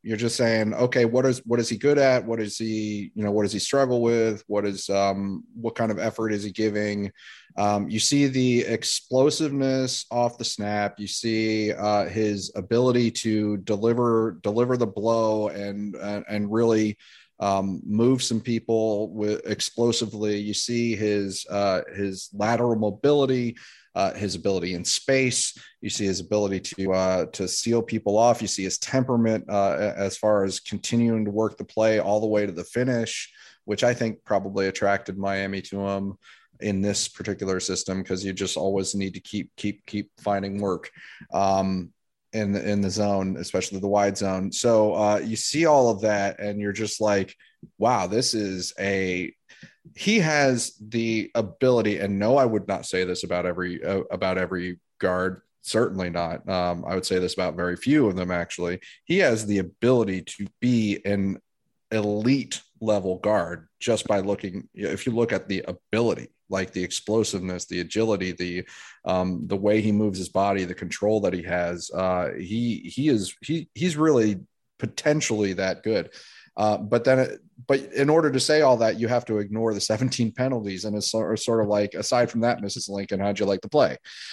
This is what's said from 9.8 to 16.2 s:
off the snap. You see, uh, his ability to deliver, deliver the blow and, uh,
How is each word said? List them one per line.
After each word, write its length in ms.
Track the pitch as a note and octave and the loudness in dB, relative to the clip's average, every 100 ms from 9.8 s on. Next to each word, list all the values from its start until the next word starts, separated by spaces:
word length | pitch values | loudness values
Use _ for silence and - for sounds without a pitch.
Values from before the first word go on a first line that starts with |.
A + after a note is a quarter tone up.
| B2+ - - | -2 -4 -4
off 280 | A#2+ A#2+ - | 0 0 -2
the 80 | A2+ | -6
snap. 520 | - G#2 G#2 G2+ - | -4 -2 -2 -2 -4
You 80 | G2+ | -8
see, 640 | - A#2 A2 A2 A2 G#2+ | -4 -2 0 0 0 -2
uh, 340 | - G#2 G#2 F2 | -2 0 2 0
his 460 | G2+ G#2+ G2+ F#2 | 0 0 -2 -6
ability 560 | - F2+ A#2 B2+ A#2+ A2+ | -8 0 2 4 4 2
to 460 | - A2+ G#2+ G#2 G#2 | 0 0 0 0 -2
deliver, 800 | F2+ G2+ A2+ A#2 A#2+ A2+ A2 E2+ | -2 0 2 2 4 4 2 -2
deliver 360 | G#2 G#2+ B2 B2+ | -2 0 2 2
the 80 | A2+ | 0
blow 600 | G#2 A2 A#2 A2 G#2+ G#2+ | 0 0 2 2 0 -2
and, 460 | F2+ G2+ G2+ G#2 | -4 -8 -8 -8
uh, 280 | B1+ G2+ G2+ | -8 -8 -8